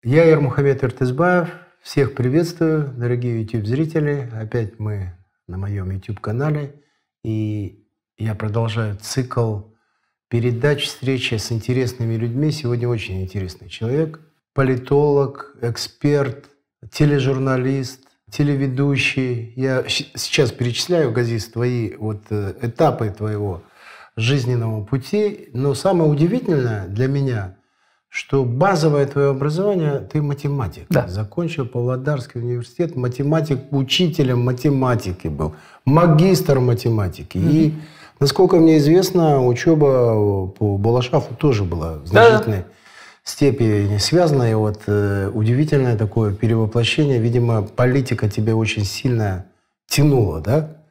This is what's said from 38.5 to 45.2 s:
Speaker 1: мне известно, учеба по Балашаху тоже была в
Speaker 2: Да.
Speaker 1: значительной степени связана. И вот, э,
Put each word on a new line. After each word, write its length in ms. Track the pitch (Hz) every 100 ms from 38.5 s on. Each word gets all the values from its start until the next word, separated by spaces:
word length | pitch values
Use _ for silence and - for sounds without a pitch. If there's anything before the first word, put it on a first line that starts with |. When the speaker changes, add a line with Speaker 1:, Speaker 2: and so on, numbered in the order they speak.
| 180
Speaker 1:
мне 220 | 160 156
известно, 680 | 143 175 180 185 160 143 123
учеба 1000 | 120 170 160 147 131 120 110 104 98 92
по 300 | - 107 98
Балашаху 560 | 104 120 123 151 - 117
тоже 300 | 151 110 92
была 300 | 85 80 80
в 120 | 73
Speaker 2:
Да. 200 | 110 233
Speaker 1:
значительной 340 | 214 156 101 90 _ _ - - _ -
степени 720 | - 143 120 113 104 101 101
связана. 520 | - 165 175 143 120
И 40 |
вот, 300 | 110 107 101 -
э, 420 | 104 101 101